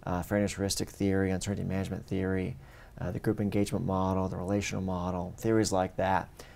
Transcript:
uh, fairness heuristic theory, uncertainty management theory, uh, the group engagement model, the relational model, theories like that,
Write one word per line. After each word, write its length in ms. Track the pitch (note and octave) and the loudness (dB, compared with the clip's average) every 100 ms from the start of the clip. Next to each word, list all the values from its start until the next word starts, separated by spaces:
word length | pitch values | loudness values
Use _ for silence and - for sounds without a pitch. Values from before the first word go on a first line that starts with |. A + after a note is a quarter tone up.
| - | -4
uh, 180 | F2+ | -4
fairness 320 | - G#2 G2+ - | 0 2 2 0
heuristic 340 | G2 - - | 0 0 -4
theory, 420 | - G2 F#2+ F#2+ | 0 2 4 2
uncertainty 380 | F#2 G2+ F#2+ F2+ | 0 -2 -2 -2
management 360 | F#2 F#2 F#2 - | -2 -2 -6 -4
theory, 520 | F#2+ F#2+ F#2+ F#2 - - - - - | -2 0 0 -2 -6 -14 -20 -18 -8
uh, 120 | F2 | -6
the 80 | - | 0
group 200 | A#2 G#2+ | 0 2
engagement 460 | G2+ G2+ G2+ G2 F2+ | 2 2 2 0 0
model, 420 | F#2+ F#2+ F#2+ F#2+ | 2 2 2 0
the 80 | F2+ | -2
relational 480 | F2+ G2+ G2 G2+ | 0 0 0 -2
model, 500 | F#2+ F2+ F2+ F2+ F2+ - | -2 -2 -2 -4 -6 -2
theories 340 | A2+ A2 F#2+ | 4 4 4
like 240 | F#2+ F#2 - | 2 2 2
that, 320 | F#2 F#2 - - - | 2 2 0 -10 -18